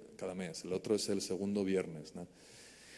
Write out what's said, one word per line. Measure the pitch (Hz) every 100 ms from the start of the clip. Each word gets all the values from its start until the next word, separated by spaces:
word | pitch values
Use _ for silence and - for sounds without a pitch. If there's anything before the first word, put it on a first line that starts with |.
| - -
cada | 95
mes, | 90 90 -
el | 90
otro | 92 -
es | 104 -
el | 101
segundo | - 90 98 101
viernes, | 95 95 87 80 73
¿no? | 90 87 - - - - - -